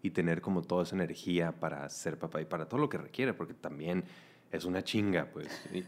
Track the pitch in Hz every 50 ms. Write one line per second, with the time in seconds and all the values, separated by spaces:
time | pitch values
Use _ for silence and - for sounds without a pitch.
0 | - 98 - 92 85 85 82 82 - 101 95 87 82 - - 90 85 - - 95
1 | 87 78 - - - - 87 87 82 82 80 - - 80 73 71 71 71 - -
2 | - 82 - - - 82 - 80 80 - 87 82 80 - 113 131 151 - - 85
3 | 78 - - - 131 127 104 - 85 80 - - - 76 71 71 78 85 90 92
4 | 87 - - - - - - - - - - 80 82 90 90 95 92 - - 110
5 | 104 101 92 85 71 - - 80 78 - - - - - - - 92